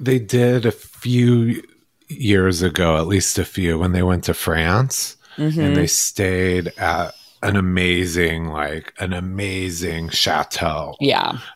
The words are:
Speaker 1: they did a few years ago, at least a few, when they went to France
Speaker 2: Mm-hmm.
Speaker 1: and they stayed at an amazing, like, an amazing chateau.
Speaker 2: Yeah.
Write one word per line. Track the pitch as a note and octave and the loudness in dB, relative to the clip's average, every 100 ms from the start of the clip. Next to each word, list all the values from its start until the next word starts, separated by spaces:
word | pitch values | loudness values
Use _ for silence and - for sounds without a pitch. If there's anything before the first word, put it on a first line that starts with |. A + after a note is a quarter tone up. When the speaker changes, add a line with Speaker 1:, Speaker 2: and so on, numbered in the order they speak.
Speaker 1:
they | C3 C3 | 0 0
did | A2 B2 A#2+ B2 | 2 2 4 4
a | A2+ | 0
few | - - - B2 B2 A#2+ A#2+ A#2 - - _ _ _ - | -2 -12 -10 0 4 6 4 2 -2 -8 _ _ _ -16
years | - A2+ G2 F#2 E2+ | -6 2 4 4 2
ago, | F2+ D2+ E2+ D#2 | 0 2 2 2
at | E2 | 2
least | G2 - - | 0 0 -2
a | |
few, | E2+ - F2 D#2+ | -4 -2 -2 0
when | F2+ | 0
they | F2+ | 2
went | F2+ F2+ | 2 0
to | - | -2
France | E2 - E2 D#2+ G#2 C3 - - - _ - | -4 0 0 2 2 0 -4 -8 -12 _ -4
Speaker 2:
Mm-hmm. | D3+ D#3 | -2 0
Speaker 1:
and | D3 C#3+ | 0 2
they | D#3 | 0
stayed | - - - F#2+ F#2 F#2 F2+ E2+ - | 0 -2 -2 0 2 0 0 -2 -4
at | F2 E2+ F2 - - - | -2 -2 -4 -8 -20 -6
an | G2+ G2+ | 0 2
amazing, | F#2 F#2 F2+ F2+ F2+ E2+ E2 E2 E2 | 2 2 2 2 0 0 0 0 -6
like, | D2+ D2 D#2+ - - | -6 -6 -6 -12 -10
an | F#2 | -6
amazing | F2+ F#2 F#2+ G2+ F#2+ F#2 E2+ F2 D#2+ D#2+ | -6 -6 -6 -6 -4 -6 -6 -6 -6 -4
chateau. | - - D#2 - - E2+ D#2 - - | -2 0 0 -2 -4 -4 -4 -8 -4
Speaker 2:
Yeah. | C#3 - - B2+ - | 0 0 -2 -6 -12